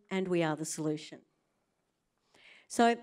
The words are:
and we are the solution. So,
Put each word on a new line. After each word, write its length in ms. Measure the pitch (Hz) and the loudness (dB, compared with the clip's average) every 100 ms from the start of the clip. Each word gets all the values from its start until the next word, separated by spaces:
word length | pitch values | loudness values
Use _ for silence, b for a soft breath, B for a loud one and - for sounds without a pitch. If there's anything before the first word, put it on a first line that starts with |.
| - | -6
and 160 | 190 185 | -4 0
we 160 | 175 | 2
are 120 | 160 147 | 2 0
the 80 | 156 | -4
solution. 540 | - 156 151 - - _ _ _ _ _ _ _ _ _ _ b b b b b | -4 -4 -4 -8 -18 _ _ _ _ _ _ _ _ _ _ b b b b b
So, 300 | - 233 233 | 2 4 4